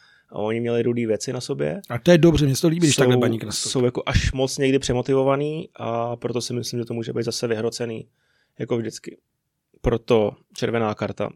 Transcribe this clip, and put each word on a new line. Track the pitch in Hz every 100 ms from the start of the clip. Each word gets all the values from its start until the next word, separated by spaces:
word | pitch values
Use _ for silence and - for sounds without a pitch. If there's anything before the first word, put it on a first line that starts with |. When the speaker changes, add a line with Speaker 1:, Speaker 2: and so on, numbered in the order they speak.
| _ _ _
Speaker 1:
a | -
oni | 107 113
měli | 120 117
rudý | 120 120 113
věci | 104 -
na | 127
sobě. | - 139 147 185 -
Speaker 2:
A | 120
to | -
je | 175
dobře, | 170 147 147
mně | 131
se |
to | 170
líbí, | 165
když | 165 131
Speaker 1:
Jsou, |
Speaker 2:
takhle | 127 123
Baník | 113 113
nastoupí. | 107 - -
Speaker 1:
jsou | 135 123
jako | - -
až | 131 -
moc | 131 131 -
někdy | 135 135
přemotivovaný | 135 123 123 135 135 139 147 156 - -
a | 113 117 117 120
proto | 123 123
si | 117
myslím, | 120 117 120
že | 117
to |
může | 117 113
být | 120
zase | 117 113 123
vyhrocený, | 110 113 - 117 113 - _ _ _ _ -
jako | - 117
vždycky. | 110 - - - _ _ _ _ _ _
Proto | - 117 - 113 107 - _
červená | - 113 113 110 107
karta, | 104 101 104